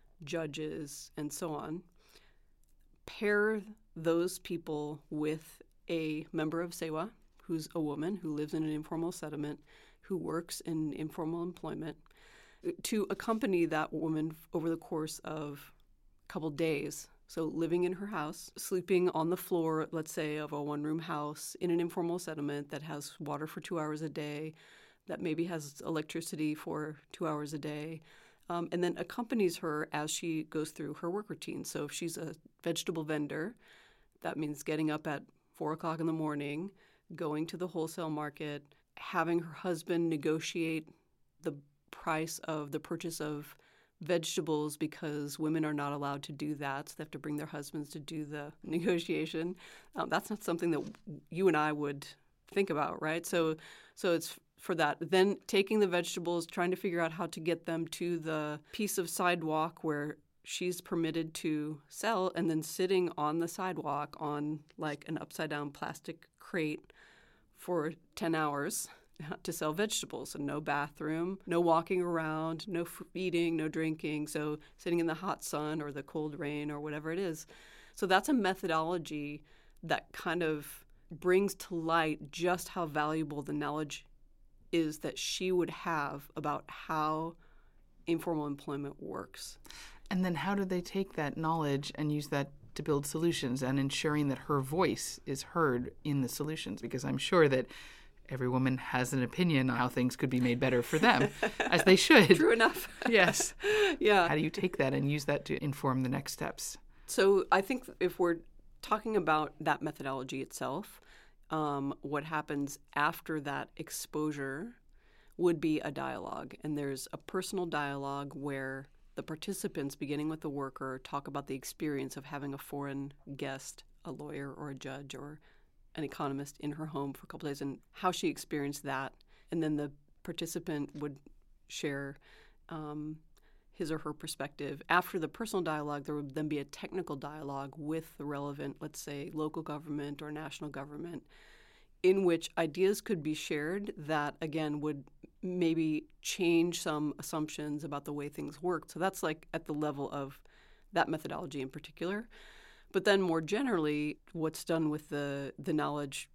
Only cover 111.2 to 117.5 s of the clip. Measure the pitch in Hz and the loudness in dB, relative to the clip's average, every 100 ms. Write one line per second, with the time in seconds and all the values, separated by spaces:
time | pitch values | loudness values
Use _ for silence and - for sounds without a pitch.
111.2 | - - - 156 151 143 139 139 143 147 | -20 -20 -6 -2 0 0 -2 -6 -4 -4
112.2 | 156 156 151 147 143 - - 143 151 - | -2 -4 -2 -2 -2 -4 -6 2 2 0
113.2 | - 156 139 139 123 - 131 - - 151 | -4 -4 -2 -4 -6 -10 -8 -8 -6 -2
114.2 | 156 143 135 139 226 - - - - - | -2 -2 -4 -4 -8 -12 -20 -20 -20 -20
115.2 | - - 175 160 160 151 - 135 135 117 | -18 2 4 4 2 2 0 -4 -4 -4
116.2 | - - 127 - 151 147 139 135 - 139 | -6 -8 -8 -8 -4 -2 -2 -4 -6 -10
117.2 | - 185 185 | -6 -4 -2